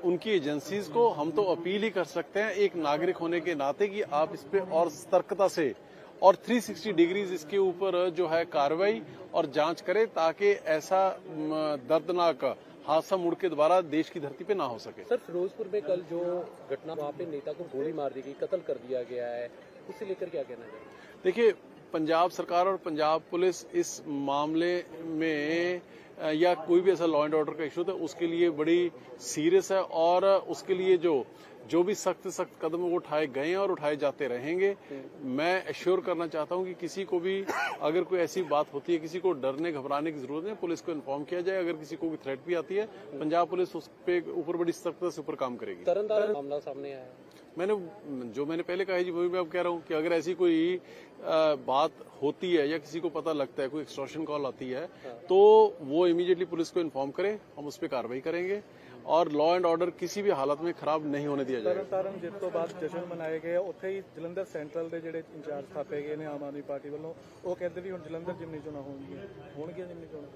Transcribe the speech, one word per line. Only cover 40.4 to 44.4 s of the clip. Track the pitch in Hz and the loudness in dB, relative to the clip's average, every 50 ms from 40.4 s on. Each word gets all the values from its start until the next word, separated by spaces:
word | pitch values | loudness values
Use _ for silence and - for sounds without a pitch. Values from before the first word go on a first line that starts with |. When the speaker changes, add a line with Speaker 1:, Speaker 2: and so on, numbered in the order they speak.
| 165 | -6
Speaker 1:
नहीं, | 202 220 | -6 -6
पुलिस | - - 175 165 156 | -6 -4 -4 -4 -4
को | - 180 | -4 -6
इन्फॉर्म | 165 147 131 139 135 143 147 | -6 -6 -4 -6 -6 -6 -4
किया | 143 180 180 | -4 -4 -2
जाए। | 180 185 190 190 | -2 0 0 0
अगर | 180 170 170 | 0 -2 -4
किसी | 156 156 143 160 | -6 -6 -10 -8
को | 156 - 165 | -6 -4 -4
भी | 156 151 | -4 -4
थ्रेट | - 139 135 127 123 170 | -6 -6 -6 -6 -4 -2
भी | 175 | -2
आती | 170 160 - 185 | -2 -2 -2 -2
है, | 196 214 | -2 -2
Speaker 2:
हम्म। | 214 - - - - - 139 | -4 -8 -16 -16 -14 -10 -6
Speaker 1:
पंजाब | 143 151 160 170 175 156 | -2 2 2 2 2 2
पुलिस | 175 180 185 175 - | 2 -2 -2 -2 -2
उस | 170 170 - - - - | -10 -10 -10 -20 -8 -2
पे | - 180 180 160 160 | 0 0 0 0 -2
ऊपर | 139 175 | -6 -4